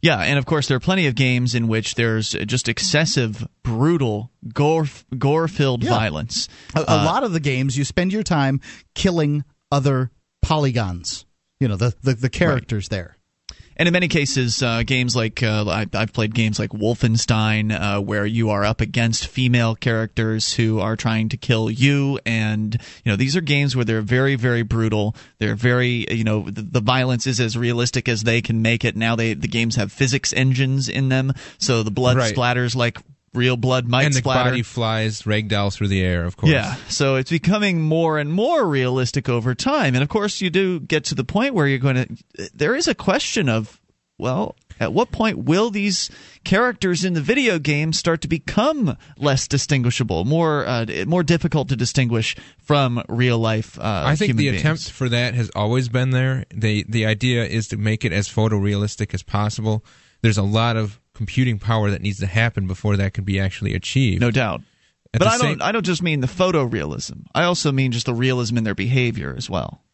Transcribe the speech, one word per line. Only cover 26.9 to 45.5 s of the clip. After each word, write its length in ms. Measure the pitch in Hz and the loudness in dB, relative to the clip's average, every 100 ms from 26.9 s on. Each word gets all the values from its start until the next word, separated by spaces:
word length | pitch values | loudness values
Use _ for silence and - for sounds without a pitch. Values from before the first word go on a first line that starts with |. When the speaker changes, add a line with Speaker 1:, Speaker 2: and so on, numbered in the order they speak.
| 127 127 123 131 | 2 2 0 -2
Speaker 1:
is 120 | 117 | -2
as 160 | 120 | -2
realistic 540 | 117 120 117 120 127 123 | 0 0 0 0 0 -2
as 140 | 113 | 0
they 180 | 110 117 | 2 0
can 220 | 107 113 | 0 0
make 200 | 113 117 | 2 2
it. 140 | 123 107 | 0 0
Now 180 | 113 | 0
they, 200 | 117 113 | 0 0
the 120 | 104 - | -2 -4
games 300 | 117 117 113 | -2 -2 0
have 160 | 101 | -4
physics 400 | - 135 131 - | 0 0 0 -2
engines 560 | - 131 127 135 135 123 | 0 0 2 0 0 -2
in 220 | - 135 | -2 0
them, 240 | 131 131 135 - - | 0 0 -4 -8 -8
so 240 | - 120 | 0 0
the 80 | 110 | 0
blood 260 | 104 123 127 | 0 2 4
Speaker 3:
Right. 180 | 117 | 2
Speaker 1:
splatters 400 | 107 120 123 123 | 0 0 2 0
like 220 | 117 120 - - - _ | 0 -2 -2 -18 -20 _
real 220 | 123 123 123 | 0 0 2
blood 280 | 127 127 120 | 2 2 2
might 180 | 123 | 2
Speaker 3:
And 100 | 147 | 4
the 60 | 135 | 2
Speaker 1:
splatter. 280 | 127 131 123 | 2 2 4
Speaker 3:
body 140 | 127 | 0
flies 600 | 117 - 113 110 110 107 | -4 -2 0 0 -2 -2
ragdoll 480 | - 107 107 104 101 | 0 0 0 0 0
through 180 | - 101 | -2 0
the 120 | 98 | 2
air, 240 | 92 87 | 2 0
of 140 | 85 - | -2 0
course. 120 | 151 | 4
Speaker 1:
Yeah, 240 | 143 98 123 - | 4 2 -8 -8
so 280 | - 139 131 | -2 2 2
it's 140 | 131 | 0
becoming 520 | 165 - 208 208 175 | 0 2 2 2 0
more 360 | 156 160 165 156 | 0 2 2 0
and 140 | 147 | -2
more 340 | 175 240 339 208 | 0 2 2 2
realistic 600 | 139 127 131 127 147 123 | 0 0 0 0 -2 -2
over 260 | 120 117 | -2 -2
time. 380 | 123 - 294 180 | -2 0 2 2
And, 100 | 127 | 0
of 60 | 143 | 0
course, 320 | 220 208 - | 0 -2 -2
you 80 | 185 | -2
do 320 | 175 190 180 | 0 0 -2
get 240 | 131 156 147 | -2 -2 -2
to 80 | |
the 100 | 151 | -6
point 280 | 120 202 269 | -2 0 0
where 140 | 233 139 | 0 0
you're 100 | 135 | 2
gonna, 280 | 135 127 123 113 _ - 95 | 2 0 -2 -8 _ -14 -14
there 200 | - 147 | -4 -2
is 140 | 262 330 | 0 0
a 60 | |
question 560 | - - 208 - - 147 | -2 0 0 0 -2 0
of, 280 | 110 110 - _ _ _ _ | 0 -2 -12 _ _ _ _
well, 400 | 120 127 214 - _ - | -4 -2 -4 -8 _ -6
at 140 | - | -2
what 180 | 143 247 | 0 -2
point 240 | - 220 190 | 0 -2 0
will 320 | 123 | 0